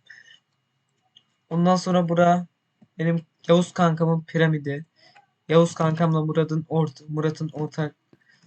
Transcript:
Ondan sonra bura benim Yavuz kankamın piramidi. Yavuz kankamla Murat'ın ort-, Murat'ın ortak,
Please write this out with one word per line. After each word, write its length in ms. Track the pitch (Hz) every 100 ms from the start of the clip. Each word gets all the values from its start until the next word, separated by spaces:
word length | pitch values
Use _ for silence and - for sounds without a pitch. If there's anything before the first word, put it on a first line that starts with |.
| _ - - _ _ _ _ _ _ _ _ _ _ _ -
Ondan 260 | 165 175 185
sonra 340 | 185 180 170
bura 380 | 170 175 180 175 _ _ _ _ -
benim 280 | 165 170 - _ -
Yavuz 260 | 170 175
kankamın 480 | - 170 160 165 165
piramidi. 640 | 160 165 160 151 139 143 165 _ _ _ _ _ -
Yavuz 240 | 160 170
kankamla 520 | - 160 156 165 160 156
Murat'ın 400 | 156 151 156 156
ort-, 340 | 160 151 - 151
Murat'ın 420 | 151 156 151 160
ortak, 420 | 151 151 - 151 - _ _ _ _